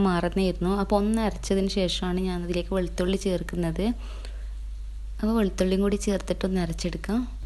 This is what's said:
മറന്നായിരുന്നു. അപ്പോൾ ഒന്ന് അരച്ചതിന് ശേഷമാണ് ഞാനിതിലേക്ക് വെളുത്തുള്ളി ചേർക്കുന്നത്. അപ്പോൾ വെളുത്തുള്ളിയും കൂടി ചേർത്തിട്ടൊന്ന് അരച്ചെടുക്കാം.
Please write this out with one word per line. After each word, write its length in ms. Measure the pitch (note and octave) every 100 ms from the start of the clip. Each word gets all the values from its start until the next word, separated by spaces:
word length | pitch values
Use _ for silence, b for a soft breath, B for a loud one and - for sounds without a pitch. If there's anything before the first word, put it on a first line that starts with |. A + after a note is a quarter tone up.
| G3
മറന്നായിരുന്നു. 680 | F3 F3 F#3+ F#3+ E3+ F3 G3+
അപ്പോൾ 140 | F#3+ G#3
ഒന്ന് 180 | G#3 A3 G#3+
അരച്ചതിന് 440 | - - G3 G3 G3+
ശേഷമാണ് 440 | F3+ - F#3 F3+ F#3
ഞാനിതിലേക്ക് 440 | F3+ F3 F3 F3 F#3+
വെളുത്തുള്ളി 400 | F3 - F3+ F#3+ G3
ചേർക്കുന്നത്. 600 | F3 E3+ F3 E3 E3 G#3 A#3+ B B B B B B - - - - - -
അപ്പോൾ 120 | G#3 A3+
വെളുത്തുള്ളിയും 460 | G3+ - F#3 F#3+ G3+
കൂടി 140 | G3+ -
ചേർത്തിട്ടൊന്ന് 520 | G3 - F3+ F#3+ F#3
അരച്ചെടുക്കാം. 580 | E3+ D#3+ F3+ E3 - A3+ B3 -